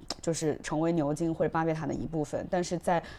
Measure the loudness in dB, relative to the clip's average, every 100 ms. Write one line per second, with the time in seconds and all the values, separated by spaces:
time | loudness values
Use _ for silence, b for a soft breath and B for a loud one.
0 | -12 -6 -2 0 0 0 -2 0 2 4
1 | 2 2 0 2 2 2 2 0 -2 -4
2 | -2 -2 -2 -2 -2 0 0 0 2 2
3 | 0